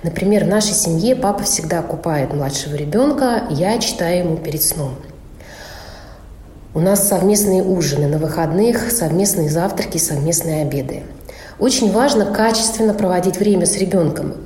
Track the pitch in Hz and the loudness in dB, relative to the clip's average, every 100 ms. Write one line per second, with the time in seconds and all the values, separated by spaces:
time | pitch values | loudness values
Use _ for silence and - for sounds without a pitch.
0 | 170 - 190 208 165 208 208 - 170 165 | -4 -2 2 4 4 2 2 0 0 0
1 | 214 262 196 202 208 - 160 170 165 160 | 2 2 2 0 -2 -2 -2 -2 -2 -4
2 | 170 151 135 147 135 139 151 147 147 202 | -2 -2 0 -2 -2 -4 -6 -6 -2 2
3 | 285 285 254 226 - 147 185 233 - - | 2 2 2 0 -2 0 2 2 -2 -2
4 | 170 180 175 160 151 147 - 160 139 131 | 0 0 0 -2 -4 -2 -2 -2 -6 -8
5 | - - - - - - - - - - | -14 -18 -20 -18 -18 -18 -18 -16 -16 -18
6 | - - - - - - - 156 175 202 | -18 -18 -18 -18 -20 -20 -8 0 2 4
7 | 202 190 185 208 208 185 185 185 147 143 | 2 2 4 4 4 2 2 0 0 2
8 | 143 151 156 170 160 170 226 233 220 - | 2 0 -2 -2 0 2 2 2 0 0
9 | 165 160 202 - 151 160 185 - - 165 | 0 2 2 2 0 0 -2 -2 -4 -2
10 | - 147 151 170 165 156 143 139 131 - | -2 -2 0 0 -2 -2 -2 -2 -4 -8
11 | - - - - - - 247 254 214 208 | -12 -16 -18 -18 -20 -2 0 2 2 4
12 | 277 233 202 - 220 220 - - 220 208 | 4 4 2 2 2 2 0 2 2 2
13 | 190 180 180 180 208 190 170 - 190 190 | 2 2 2 2 2 4 2 0 2 2
14 | 156 147 - - | 2 0 -6 -8